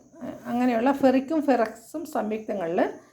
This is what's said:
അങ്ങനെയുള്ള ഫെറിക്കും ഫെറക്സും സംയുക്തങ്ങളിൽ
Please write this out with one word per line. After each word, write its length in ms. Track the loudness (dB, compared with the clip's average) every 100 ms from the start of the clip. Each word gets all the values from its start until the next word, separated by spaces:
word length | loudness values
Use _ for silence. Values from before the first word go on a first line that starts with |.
| -14 -16 -14 -12 -6
അങ്ങനെയുള്ള 460 | 0 2 2 2
ഫെറിക്കും 480 | 4 4 4 2 -2
ഫെറക്സും 600 | 2 2 2 -4 -12 -12 -8
സംയുക്തങ്ങളിൽ 760 | -6 -4 -6 -6 -6 -2 0 0 -2 -18